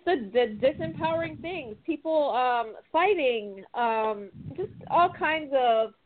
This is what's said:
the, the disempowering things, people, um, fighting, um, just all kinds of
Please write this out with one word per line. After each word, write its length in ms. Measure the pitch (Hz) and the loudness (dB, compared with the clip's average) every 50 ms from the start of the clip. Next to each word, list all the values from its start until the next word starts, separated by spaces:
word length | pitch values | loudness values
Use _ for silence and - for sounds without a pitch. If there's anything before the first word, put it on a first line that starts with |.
| - | 0
the, 240 | 349 370 285 220 190 214 | 0 0 0 0 0 2
the 240 | 247 240 220 214 208 247 | 2 2 2 0 2 2
disempowering 720 | 269 302 - 330 320 320 - 320 320 330 330 330 320 311 302 | 2 2 0 -6 -6 -6 -4 -2 -2 -2 -2 -2 -4 -8 -10
things, 340 | 226 330 381 330 269 226 208 - - | -10 -8 -8 -8 -8 -10 -14 -12 -6
people, 460 | - 311 294 - 320 320 311 294 269 | -6 -6 -4 -2 0 2 2 2 2
um, 420 | 208 247 254 254 240 233 233 220 208 - - _ | 2 2 2 2 2 0 0 -4 -8 -16 -10 _
fighting, 720 | - 320 349 403 415 339 285 254 240 226 208 208 196 196 190 - - | 0 2 4 4 4 4 2 2 0 0 -4 -8 -12 -14 -16 -10 -4
um, 560 | 240 240 233 220 220 220 214 214 202 202 190 - - - - 269 | -2 0 0 2 2 0 0 -2 -4 -8 -14 -16 -14 -14 -12 -8
just 160 | - 381 427 - - - - | -8 -8 -8 -8 -12 -6 0
all 200 | - 330 349 359 | 4 4 4 4
kinds 400 | 349 - 370 302 311 320 302 269 277 | 2 -2 -2 -2 -2 -2 -2 0 0
of 380 | 262 247 240 226 220 226 208 214 _ _ | 2 4 4 4 4 2 0 -4 _ _